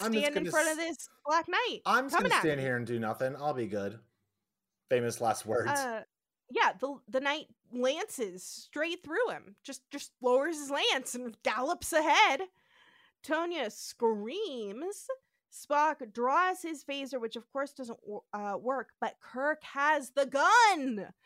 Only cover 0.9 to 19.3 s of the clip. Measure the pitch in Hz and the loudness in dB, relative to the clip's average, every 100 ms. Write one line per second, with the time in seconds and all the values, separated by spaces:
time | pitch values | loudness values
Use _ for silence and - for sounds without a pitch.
0.9 | 302 - _ 285 320 330 370 480 254 180 | -8 -14 _ 0 0 2 0 0 -2 2
1.9 | 226 269 349 480 403 170 139 135 123 117 | 2 4 2 4 4 4 2 0 0 -2
2.9 | 120 110 110 131 139 147 131 110 104 98 | -2 -2 0 -2 -2 -2 -2 -2 -2 -4
3.9 | 113 - _ _ _ _ _ _ _ _ | -6 -16 _ _ _ _ _ _ _ _
4.9 | 127 120 110 117 107 107 117 113 285 262 | 0 2 0 0 0 0 0 2 0 -2
5.9 | 220 - _ _ _ _ 254 240 - 277 | -6 -10 _ _ _ _ 2 2 2 -4
6.9 | 277 - 254 277 302 - _ _ 247 247 | -6 -4 -2 0 -2 -6 _ _ -2 0
7.9 | 311 427 - 214 180 - - - 294 330 | 0 -4 -6 -6 -6 -14 -14 -12 -6 -4
8.9 | 349 - 339 480 156 - 202 - 269 _ | -4 -6 -2 -2 -4 -10 -18 -14 -14 _
9.9 | 285 - _ 247 254 294 311 277 277 427 | -14 -14 _ 2 4 2 -2 -4 0 2
10.9 | 311 254 247 247 214 254 220 269 359 - | 0 -2 -8 -10 -6 -4 -2 -2 -2 0
11.9 | 320 311 320 415 269 370 _ _ _ _ | 2 4 6 6 4 -2 _ _ _ _
12.9 | _ _ _ - 311 339 339 226 - - | _ _ _ -4 -2 -2 -4 -4 -6 -14
13.9 | - 233 214 214 349 427 254 208 214 349 | -2 0 0 -4 -6 -6 -6 -8 -6 -8
14.9 | 415 - 523 _ _ _ - - 294 311 | -8 -10 -10 _ _ _ -20 0 2 2
15.9 | 294 240 226 240 302 370 359 339 302 - | 0 -6 -2 2 4 2 0 -6 -8 -6
16.9 | 277 269 269 226 233 - 269 277 - 240 | -8 -6 -6 -6 -8 -8 -6 -6 -8 -12
17.9 | 233 - 208 - 208 208 196 226 262 226 | -12 -12 -12 -10 -8 -6 -4 -2 -4 -6
18.9 | _ 226 - - | _ -6 -6 -12